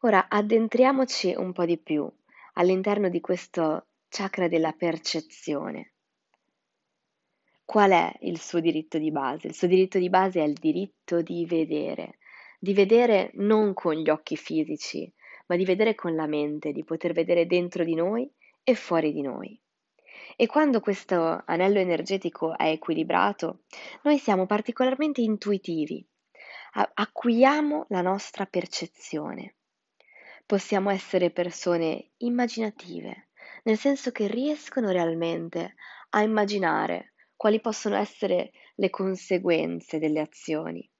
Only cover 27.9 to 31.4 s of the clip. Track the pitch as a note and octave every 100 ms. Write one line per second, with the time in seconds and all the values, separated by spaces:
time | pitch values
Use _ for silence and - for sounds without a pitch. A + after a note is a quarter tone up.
27.9 | F#3+ F3+ G3 - - G3 F3+ F3+ - E3+
28.9 | _ - D#3 D3+ - - _ _ _ _
29.9 | _ _ - - - _ G3+ - G#3 G3
30.9 | F#3+ - F#3 F3 F3